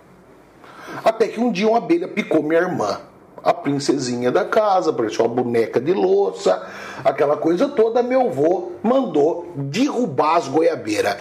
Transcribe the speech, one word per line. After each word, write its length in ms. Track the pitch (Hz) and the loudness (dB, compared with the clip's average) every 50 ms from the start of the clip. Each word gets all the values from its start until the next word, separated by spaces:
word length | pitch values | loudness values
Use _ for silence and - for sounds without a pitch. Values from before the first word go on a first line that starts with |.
| - - - - - - - - - - - - - - - - - - 165 - | -20 -20 -20 -20 -20 -20 -20 -20 -20 -20 -20 -20 -20 -20 -20 -20 -18 -16 -8 -2
Até 240 | - 220 220 - 220 - | 0 0 2 2 0 0
que 120 | - 220 | 0 -2
um 100 | 240 240 | -2 0
dia 160 | 185 175 214 220 | 0 0 2 2
uma 100 | 226 233 | 2 2
abelha 280 | - 156 170 170 180 | 2 2 0 0 0
picou 360 | - - 202 190 - 151 160 | -4 -6 -6 -2 0 0 0
minha 180 | 143 151 165 165 | 2 2 2 2
irmã, 400 | 180 180 - - - - 98 - - - - - - - - - | 2 2 -2 -2 -2 -4 -4 -6 -10 -18 -20 -20 -20 -20 -14 -4
a 120 | - - 175 | -2 -2 0
princesinha 760 | - - 143 143 135 135 - - 147 131 123 123 120 123 123 | 0 0 -2 -2 -2 0 0 0 0 0 -4 -4 -2 0 0
da 140 | - 180 208 | 0 0 0
casa, 480 | - - 220 214 208 190 185 160 160 | 2 2 2 2 4 2 2 2 0
parecia 320 | 131 123 113 107 - - 117 | -2 -2 -2 -2 0 0 0
uma 100 | 117 123 127 | 0 0 0
boneca 380 | 120 120 120 117 110 110 - 123 | -2 0 2 0 0 2 0 -2
de 140 | 123 160 190 | 0 0 0
louça, 760 | 202 190 185 196 202 196 - - - - 190 185 - - - - - - - - - | 2 2 2 2 2 2 0 -2 -2 0 0 0 0 -2 -12 -16 -16 -14 -14 -8 -2
aquela 360 | 135 139 143 143 147 143 151 147 | -2 0 0 2 2 0 0 0
coisa 280 | - 160 175 175 185 | 0 0 2 2 0
toda. 360 | - - 220 220 226 226 247 | 0 2 2 2 2 2 0
Meu 260 | 240 247 254 262 247 208 | 0 2 2 2 2 0
avô 440 | - 135 151 165 190 - - - - - | 0 0 2 2 2 0 -4 -8 -8 -4
mandou 680 | - 226 262 269 247 185 151 147 143 165 - 175 - - - | 0 2 2 2 0 0 0 2 2 2 0 -2 -8 -10 -10
derrubar 800 | 139 139 139 143 214 277 294 - 233 247 185 131 139 - 156 165 | -8 -8 -4 -2 0 0 0 0 -2 -4 -2 -2 0 0 2 2
as 120 | 170 143 131 | 0 0 0
goiabeiras. 680 | 143 156 165 170 151 123 107 107 107 104 95 101 101 - | 0 2 4 4 2 2 0 -4 -2 0 0 0 -2 -2